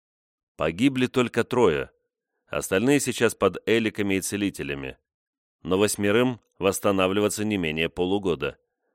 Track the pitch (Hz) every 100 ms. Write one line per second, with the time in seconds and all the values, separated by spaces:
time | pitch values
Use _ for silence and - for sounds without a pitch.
0 | _ _ _ _ _ - 80 82 139 127
1 | 123 131 120 117 110 123 101 71 64 _
2 | _ _ _ _ _ 76 - 95 123 143
3 | 127 117 113 - 98 90 - 113 107 107
4 | 101 95 - 101 101 - 71 69 65 -
5 | _ _ _ _ _ _ 82 92 104 -
6 | 101 113 127 117 _ - 95 92 104 95
7 | 92 104 104 104 107 101 80 78 82 -
8 | 90 101 95 76 69 - _ _ _